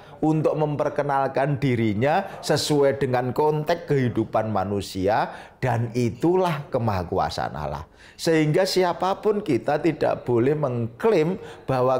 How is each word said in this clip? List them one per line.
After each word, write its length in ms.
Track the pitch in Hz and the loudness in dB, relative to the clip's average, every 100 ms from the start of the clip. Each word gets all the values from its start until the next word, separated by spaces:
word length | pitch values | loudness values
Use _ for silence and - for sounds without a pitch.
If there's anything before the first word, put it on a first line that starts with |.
| - - | -20 -2
untuk 320 | 156 156 - 151 | 0 2 2 0
memperkenalkan 1040 | 151 147 143 147 143 135 135 131 143 131 | 0 0 -2 -2 0 0 0 0 0 0
dirinya 640 | 139 117 113 101 139 175 - - | 0 2 0 2 2 0 -2 -8
sesuai 560 | - 151 - 147 139 127 | -2 0 2 4 4 2
dengan 400 | 131 123 127 123 | 0 0 0 0
konteks 560 | 151 151 151 170 - | 0 0 -2 -4 0
kehidupan 640 | 143 123 110 107 113 110 101 | 0 2 0 0 -2 0 -2
manusia, 800 | 95 101 - 95 92 120 170 - - - | -2 -4 -4 -2 0 2 0 -6 -18 -6
dan 320 | 127 117 117 | -2 -2 -2
itulah 720 | 123 117 - 165 185 180 143 - | 0 -2 0 2 2 0 -2 -4
kemahakuasaan 800 | 127 113 95 85 92 76 - 62 69 | -2 0 -2 -2 -2 -2 -2 -6 -6
Allah. 240 | 73 73 - - - - | -8 -8 -10 -20 -20 -6
Sehingga 480 | 170 160 151 180 | 0 2 4 2
siapapun 800 | 190 180 180 175 180 190 214 208 | 2 2 0 0 -2 0 0 0
kita 400 | 175 117 - 151 | 0 -2 0 0
tidak 400 | 170 - 120 - | 0 0 0 0
boleh 320 | - 120 131 151 | 0 2 2 0
mengklaim 880 | 139 120 117 - 226 190 156 196 - - - | -2 -4 -6 -2 2 2 2 -2 -10 -10 -4
bahwa 320 | 127 127 127 | 0 2 2